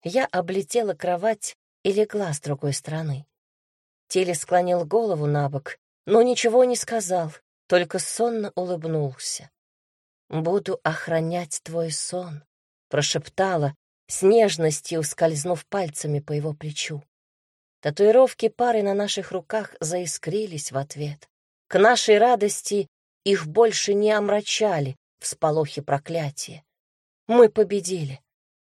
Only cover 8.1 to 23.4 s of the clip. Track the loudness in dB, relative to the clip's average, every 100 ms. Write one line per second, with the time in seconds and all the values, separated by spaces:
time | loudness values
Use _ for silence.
8.1 | -2 -2 0 -4 -6 -4 -4 -2 -2 -4
9.1 | -6 -10 -10 -14 _ _ _ _ _ _
10.1 | _ _ -4 0 -2 -2 -4 -4 -4 -2
11.1 | -2 0 -4 -6 -10 -8 -6 -4 -6 -6
12.1 | -8 -8 -14 _ _ _ _ _ -2 0
13.1 | -2 -6 -2 0 2 -2 -4 _ _ _
14.1 | 2 4 6 6 4 0 -2 -4 -4 -4
15.1 | 0 0 0 -2 -4 -4 -4 -4 -6 -4
16.1 | -4 -2 -4 -4 -8 -10 -8 -8 -10 -14
17.1 | _ _ _ _ _ _ _ -6 2 6
18.1 | 6 6 4 -4 0 0 2 0 0 -2
19.1 | -4 -6 -8 -4 -6 -6 -8 -6 -4 -4
20.1 | -8 -6 -4 -6 -8 -6 -6 -6 -8 -10
21.1 | -10 _ _ _ _ _ 4 6 4 4
22.1 | 6 6 4 0 -2 -4 -4 -4 _ _
23.1 | _ 0 0